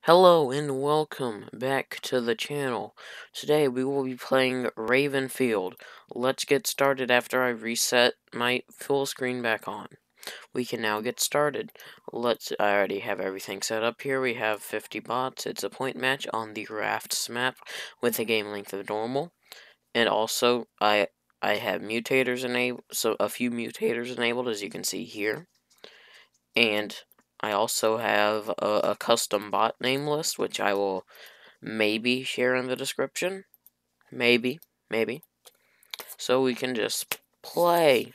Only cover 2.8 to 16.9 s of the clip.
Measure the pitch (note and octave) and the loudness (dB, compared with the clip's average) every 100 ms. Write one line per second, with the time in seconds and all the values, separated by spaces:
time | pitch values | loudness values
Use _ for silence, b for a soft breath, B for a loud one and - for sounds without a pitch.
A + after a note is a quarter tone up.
2.8 | G#2 - B B B - B2+ D3+ C#3+ B2 | -6 -14 B B B -10 2 4 4 2
3.8 | C3 C#3 C3 B2 - C3 C3 B2+ A#2+ - | 0 0 -2 -6 2 4 4 2 -4 -4
4.8 | A2 B2+ C#3+ C3+ C3 - B2+ G#2+ F#2 - | 2 2 4 0 -2 0 0 2 -2 -10
5.8 | B B B - B2+ C3 - C#3+ - - | B B B -2 -2 -2 0 0 0 2
6.8 | C#3 C3+ B2 B2 A#2+ B2+ B2+ A#2 A2 A#2 | 2 2 4 2 4 0 2 0 -4 -2
7.8 | - B2+ A#2+ - _ A#2 A#2+ B2 - - | 2 6 4 2 _ -2 0 -2 -6 -18
8.8 | - C#3 C3+ - B2+ B2+ A#2 G#2+ - G#2 | -2 -2 -2 -4 -4 -2 0 0 -2 -10
9.8 | G2 - _ _ B B B B2+ B2 A#2 | -12 -18 _ _ B B B -6 -4 -2
10.8 | A2 G#2+ A#2 A#2 - D3 D3 B2+ - - | 0 0 -4 -4 -2 2 0 -2 -10 -14
11.8 | B B - - A#2+ A2+ - - G#2 G2+ | B B -12 -2 0 0 -2 0 2 4
12.8 | G2 G2 G#2 G2 F#2+ F#2+ - G2+ - A2 | 2 -2 -4 -4 -4 -6 -8 -6 -4 -2
13.8 | A#2 A#2 C#3 C3+ C3 A#2 A2 G#2 - A2 | -2 -2 -4 0 0 0 -2 -2 -4 -8
14.8 | - A2 - A#2+ C3 - - - G2+ - | -6 -12 -4 -4 -4 -6 -8 -6 -8 -4
15.8 | C3 - C3 C#3 - A2 A2 G#2+ G#2 G#2+ | -6 -2 0 0 -2 -4 -4 -8 -8 -4
16.8 | G#2+ | -2